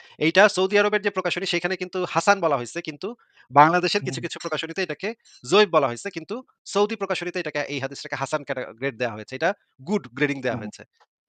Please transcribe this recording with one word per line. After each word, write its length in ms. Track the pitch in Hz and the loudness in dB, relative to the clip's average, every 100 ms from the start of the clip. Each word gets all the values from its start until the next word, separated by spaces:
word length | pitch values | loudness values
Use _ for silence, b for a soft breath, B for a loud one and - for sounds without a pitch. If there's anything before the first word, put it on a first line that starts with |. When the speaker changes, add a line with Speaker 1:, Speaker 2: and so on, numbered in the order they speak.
| b b | b b
Speaker 1:
এইটা 240 | 156 185 208 | 2 6 6
সৌদি 280 | - 190 202 | 4 2 2
আরবের 260 | 208 208 | 2 0
যে 80 | 196 | -2
প্রকাশনী 360 | 190 180 175 190 | -2 -4 -4 -4
সেখানে 280 | 175 180 190 | -2 -2 -4
কিন্তু 220 | 180 185 180 | -6 -6 -2
হাসান 280 | 165 196 196 | 0 2 4
বলা 180 | 165 135 | 2 0
হইছে। 220 | 120 170 | -2 -8
কিন্তু 260 | 165 147 202 240 _ _ - | -10 -8 -10 -10 _ _ 4
বাংলাদেশের 520 | 131 156 175 170 202 | 8 8 6 2 -2
কিছু, 160 | 139 131 | -4 -6
Speaker 2:
হুম। 20 | |
Speaker 1:
কিছু 160 | - - | -8 -10
প্রকাশনীতে 420 | 170 151 160 165 | -6 -6 -6 -6
এটাকে 260 | 170 147 202 233 b b | -6 -4 -8 -8 b b
যইফ 240 | 123 190 202 | 2 6 6
বলা 180 | 160 131 | 4 2
হইছে। 200 | 120 202 | -2 -8
কিন্তু 240 | 165 160 233 - _ - | -10 -8 -10 -10 _ -4
সৌদি 300 | 202 208 220 | 0 0 0
প্রকাশনীতে 420 | 196 180 175 180 | -4 -4 -4 -6
এটাকে, 220 | 165 147 - | -6 -4 -4
এই 120 | 143 | -4
হাদিসটাকে 360 | 131 139 - 131 | -6 -8 -8 -6
হাসান 240 | 135 147 | -4 -4
ক্যাটা-, 260 | 143 127 101 | -4 -8 -8
গ্রেড 220 | 113 135 113 | -6 -6 -2
দেয়া 160 | 120 | -4
হয়েছে। 200 | 107 107 | -4 -10
এটা 160 | 131 165 202 _ _ | -2 -2 -2 _ _
গুড 220 | 135 208 120 | -2 -2 -2
গ্রেডিং 260 | 123 147 139 | -2 0 0
দেয়া 180 | 127 110 | -4 -4
Speaker 2:
হুম। 0 | |
Speaker 1:
হয়েছে। 260 | 107 - - _ _ _ | -8 -14 -20 _ _ _